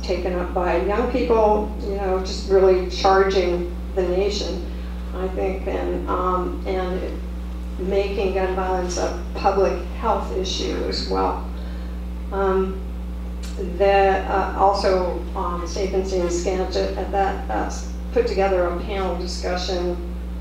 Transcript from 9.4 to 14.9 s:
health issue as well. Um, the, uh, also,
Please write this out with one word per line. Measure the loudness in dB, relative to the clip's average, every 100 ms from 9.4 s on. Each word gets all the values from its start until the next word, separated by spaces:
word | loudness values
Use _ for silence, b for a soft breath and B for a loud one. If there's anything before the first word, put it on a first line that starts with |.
| 2 4 2 2 -4 -4
health | 0 0 0 -2
issue | -2 -2 -2 -2 -2
as | -2 -2
well. | 0 0 -2 -6 B B B B B B -6 -4
Um, | 0 2 2 0 -2 -6 -6 -6 -6 -6 -6 -6 -6 -6 2
the, | 6 6 6 4 2
uh, | 0 0 4
also, | 4 4 4